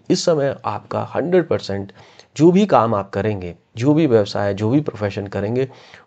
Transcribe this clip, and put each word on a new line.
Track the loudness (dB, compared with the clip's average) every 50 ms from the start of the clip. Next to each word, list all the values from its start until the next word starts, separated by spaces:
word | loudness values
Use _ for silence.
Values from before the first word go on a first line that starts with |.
| _ -2
इस | -2 0 2
समय | 0 0 2 0 -2 -4 -4 -6
आपका | -8 -8 -8 -8 -6 -6 -6 -6
हंड्रेड | -4 -4 -4 -2 2 2 2 2 0
परसेंट | -2 -4 -4 -6 -6 -6 -8 -10 -14 -20 -20 -20 _ -20 _ _ _ 4
जो | 4 6
भी | 6 4 4
काम | 4 4 4 4 2 0
आप | -2 -4 -4
करेंगे, | -4 -4 -2 -2 -4 -4 -6 -10 -12 -14 _ _ _ -2
जो | 0 2 2
भी | 4 4 4
व्यवसाय, | 4 4 2 0 -2 -4 -2 -2 -2
जो | -2 0 0
भी | 2 0
प्रोफेशन | 0 -2 -4 -4 -6 -4 -4 -6 -8 -6
करेंगे, | -6 -4 -4 -2 -2 -2 -4 -4 -6 -14 -20 -20 -20 -20 -16